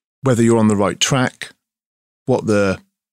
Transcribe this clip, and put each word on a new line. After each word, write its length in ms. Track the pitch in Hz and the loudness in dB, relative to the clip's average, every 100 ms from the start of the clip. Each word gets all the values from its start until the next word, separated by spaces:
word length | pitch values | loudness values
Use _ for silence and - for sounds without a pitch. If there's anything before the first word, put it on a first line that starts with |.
| _ _ | _ _
whether 220 | 135 117 | -2 2
you're 160 | 117 113 | 2 2
on 80 | 107 | 2
the 80 | 101 | 0
right 240 | 98 - | -2 -2
track, 500 | - 135 127 - - _ _ _ _ _ _ _ - | -2 -2 -2 -6 -20 _ _ _ _ _ _ _ -4
what 200 | 123 107 | -2 0
the 340 | 101 98 92 _ _ _ | 0 0 -4 _ _ _